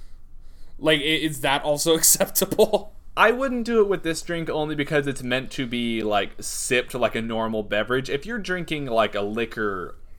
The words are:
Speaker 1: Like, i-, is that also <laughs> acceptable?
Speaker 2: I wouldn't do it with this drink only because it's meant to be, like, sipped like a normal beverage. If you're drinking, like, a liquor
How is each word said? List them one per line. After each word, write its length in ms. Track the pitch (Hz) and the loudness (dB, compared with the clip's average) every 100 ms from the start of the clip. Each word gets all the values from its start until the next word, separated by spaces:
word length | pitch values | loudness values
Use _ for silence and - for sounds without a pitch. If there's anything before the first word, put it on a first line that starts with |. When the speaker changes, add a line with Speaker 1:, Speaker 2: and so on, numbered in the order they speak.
| - - - - - - - - | -12 -12 -14 -14 -14 -14 -12 -4
Speaker 1:
Like, 200 | 151 156 | 2 2
i-, 20 | |
is 380 | 143 156 156 135 | 2 0 0 0
that 200 | 139 143 | 0 2
also 320 | 143 147 160 | 2 0 2
<laughs> 20 | 160 | 4
acceptable? 960 | - - - - 190 - 220 196 - - - - | 4 4 2 0 0 4 4 4 -2 -14 -6 4
Speaker 2:
I 160 | 208 | 6
wouldn't 340 | 247 269 247 226 | 6 0 -2 2
do 140 | 233 | 4
it 80 | 202 | 4
with 140 | 185 | 2
this 200 | 160 160 | 0 -4
drink 260 | - 170 156 | -4 -4 -2
only 260 | 139 151 | -2 0
because 320 | 151 139 151 143 | -2 0 2 2
it's 160 | 131 | -2
meant 280 | 127 127 123 | -2 -2 -2
to 140 | - 127 | -4 -4
be, 360 | 120 117 113 | -2 -2 -2
like, 300 | 107 104 98 - | 2 2 0 -4
sipped 540 | 92 - - 123 123 | -8 -6 0 0 0
like 200 | 127 113 | 0 0
a 80 | 117 | 0
normal 400 | 113 113 113 110 | -2 -2 0 -2
beverage. 460 | 104 104 107 127 131 | 0 0 2 0 0
If 160 | 139 196 | -4 -4
you're 120 | 240 | -6
drinking, 480 | 180 180 165 156 139 | -4 -4 -4 -4 0
like, 280 | 113 104 | 2 2
a 60 | 104 | 2
liquor 760 | 101 110 113 117 107 95 107 - - | -2 -2 -4 -2 -4 -4 -6 -10 -14